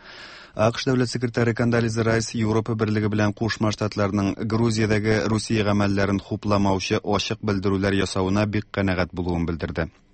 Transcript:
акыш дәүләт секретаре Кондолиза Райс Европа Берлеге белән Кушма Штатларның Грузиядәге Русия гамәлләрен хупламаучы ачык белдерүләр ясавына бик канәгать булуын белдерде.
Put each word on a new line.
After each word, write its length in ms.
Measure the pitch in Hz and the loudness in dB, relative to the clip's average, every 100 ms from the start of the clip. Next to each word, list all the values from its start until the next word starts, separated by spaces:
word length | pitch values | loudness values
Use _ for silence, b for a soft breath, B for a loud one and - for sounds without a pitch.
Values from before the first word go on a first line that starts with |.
| B B B B B | B B B B B
акыш 300 | - 110 117 | 0 0 2
дәүләт 260 | - 127 123 | 0 0 0
секретаре 440 | 123 120 117 117 | -2 -2 0 0
Кондолиза 480 | 110 117 117 117 110 | 2 2 2 0 0
Райс 320 | 113 113 110 | 0 0 -2
Европа 400 | 120 107 110 110 | -2 0 0 0
Берлеге 340 | 110 107 107 107 | -2 0 0 0
белән 240 | 107 104 | 2 0
Кушма 380 | 101 110 - 110 | 0 -2 0 -2
Штатларның 640 | - 107 104 101 101 98 - 110 | 0 -4 0 0 2 0 -2 -2
Грузиядәге 760 | 113 117 110 107 107 107 110 - | 0 2 2 2 2 2 0 2
Русия 340 | 110 - 113 | 0 0 0
гамәлләрен 540 | 101 101 101 98 98 98 | 2 2 2 2 2 0
хупламаучы 840 | - 107 104 101 98 95 - 107 | -2 -6 0 2 2 2 0 -2
ачык 340 | - 101 - 110 | 0 -2 -2 -4
белдерүләр 520 | 104 98 98 98 98 | -2 0 2 2 2
ясавына 520 | 98 95 98 92 101 107 | 0 0 0 0 2 0
бик 200 | 104 - | -2 -4
канәгать 440 | - 98 87 85 | -2 0 0 -2
булуын 320 | 87 87 85 82 | -2 -2 -2 -2
белдерде. 440 | 80 85 85 82 - _ | -4 -4 -4 -6 -8 _